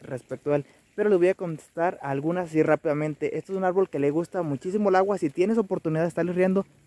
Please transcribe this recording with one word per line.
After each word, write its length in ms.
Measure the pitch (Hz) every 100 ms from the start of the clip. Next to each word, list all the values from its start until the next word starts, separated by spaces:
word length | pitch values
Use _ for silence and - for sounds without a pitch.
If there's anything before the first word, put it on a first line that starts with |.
respecto 520 | 147 127 - 131 147
a 40 | 147
él, 100 | - _ _
pero 160 | - 208
les 80 | 190
voy 100 | 180
a 60 |
contestar 640 | 190 180 156 - - 170 -
algunas 460 | 143 139 156 180 170
así 140 | 156
rápidamente. 760 | 156 151 160 147 151 147 151 156
Este 160 | -
es 60 | 190
un 60 |
árbol 260 | 185 180 185
que 80 | 147
le 120 | 143
gusta 320 | 156 170 190
muchísimo 460 | 165 135 185 208 202
el 60 |
agua. 240 | 185 196 190
Si 100 | 151
tienes 300 | 165 190 226
oportunidad 440 | 196 180 165 156
de 60 | 170
estarle 240 | 170 170
riendo, 320 | 180 185 190 - _